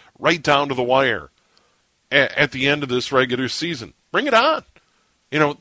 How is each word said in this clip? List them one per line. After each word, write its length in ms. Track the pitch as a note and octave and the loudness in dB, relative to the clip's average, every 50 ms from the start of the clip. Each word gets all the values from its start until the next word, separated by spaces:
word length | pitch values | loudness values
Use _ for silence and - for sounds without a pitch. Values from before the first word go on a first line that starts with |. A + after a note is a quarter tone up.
| _ _ _ - | _ _ _ -4
right 240 | C3+ D3+ E3+ E3 | 0 0 0 0
down 260 | - D3 D3 C#3 C#3+ C#3+ | 2 2 2 2 2 0
to 60 | C3 | -2
the 80 | B2 | -2
wire 480 | B2 A#2+ B2+ C3+ C3+ B2+ A2 F2+ D2 - _ _ _ _ _ _ _ _ _ _ _ _ _ _ _ - | 0 2 2 2 2 2 -2 -4 -8 -12 _ _ _ _ _ _ _ _ _ _ _ _ _ _ _ -2
a-, 260 | C3 C#3+ C3 - - - | 0 2 2 2 0 0
at 140 | D3 C#3 | -2 -2
the 160 | - C3 C3 C#3 | -2 -2 -2 0
end 140 | D3 D3 | 0 -2
of 80 | C#3+ B2 | -2 -2
this 200 | B2 B2 - - | -2 -2 -2 0
regular 380 | C#3 B2+ C3 B2 B2+ B2 C3 A#2 | 0 0 0 0 0 -2 -4 -4
season. 460 | - - - E3+ D#3+ A#2+ A2 D#2+ - _ _ _ | -6 -6 -6 -8 -8 -8 -12 -16 -18 _ _ _
Bring 160 | - F#3+ C4+ D4 | -4 -4 0 2
it 60 | A#3 | 2
on. 280 | A3 B3 D#4 D#4 - - _ _ _ _ _ _ _ _ _ _ _ _ _ | 2 4 2 0 -2 -6 _ _ _ _ _ _ _ _ _ _ _ _ _
You 80 | D3 D3+ | 0 2
know, 180 | D#3 C#3+ C#3+ - | 2 0 0 -4